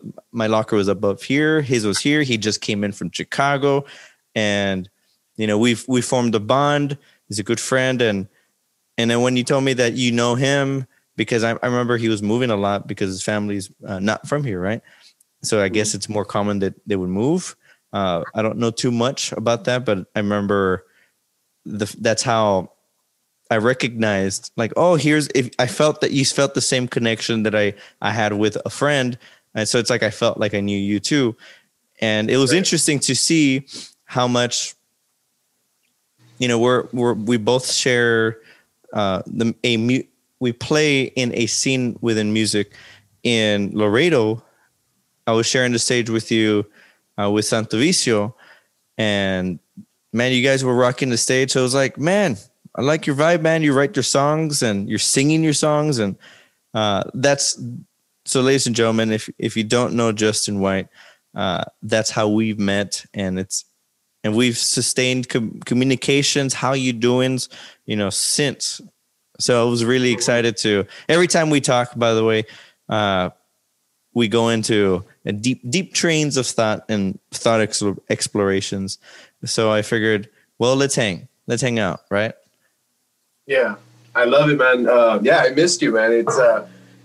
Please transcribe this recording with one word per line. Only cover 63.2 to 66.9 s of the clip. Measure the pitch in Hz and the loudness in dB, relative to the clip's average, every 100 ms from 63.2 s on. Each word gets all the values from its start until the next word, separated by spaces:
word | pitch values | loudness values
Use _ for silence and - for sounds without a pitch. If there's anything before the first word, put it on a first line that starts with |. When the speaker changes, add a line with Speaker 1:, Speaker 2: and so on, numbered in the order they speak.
| 95 92 | -4 -4
Speaker 1:
it's, | 92 - - _ _ _ _ _ | -6 -8 -12 _ _ _ _ _
and | 107 107 | -2 2
we've | 123 113 | 2 0
sustained | - - 120 - 127 127 123 | -2 -2 -2 0 0 0 -2
com-, | 135 110 - - | -4 -4 -8 -2
communications, | 120 131 127 - 139 139 147 135 | 0 2 0 0 0 2 0 -2
how | - 127 | -2 -2
you | 135 127 | 0 -2